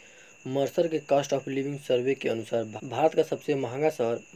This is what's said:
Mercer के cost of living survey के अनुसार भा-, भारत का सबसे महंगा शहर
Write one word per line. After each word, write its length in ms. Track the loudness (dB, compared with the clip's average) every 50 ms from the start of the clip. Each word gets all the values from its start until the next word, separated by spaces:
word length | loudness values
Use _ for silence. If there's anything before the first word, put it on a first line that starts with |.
| -20 -20 -20 -20 -20 -20 -20 -14 -10 -4
Mercer 400 | -2 0 -2 0 2 0 0 2
के 120 | 0 -4
cost 300 | 0 2 2 2 2 2
of 120 | -2 -2
living 380 | -2 -2 -4 -4 -2 -4 -6 -8
survey 400 | -2 0 0 2 2 0 0 0
के 100 | 0 -2
अनुसार 340 | -2 -2 -4 -2 -2 -2 -2
भा-, 200 | -2 -8 -10 -10
भारत 300 | -6 0 2 2 4 4
का 100 | 4 2
सबसे 320 | 2 -2 -6 -2 -2 -2
महंगा 340 | 0 -2 -4 -2 0 0 0
शहर 300 | 2 2 0 0 0 -2 -6 -14 -12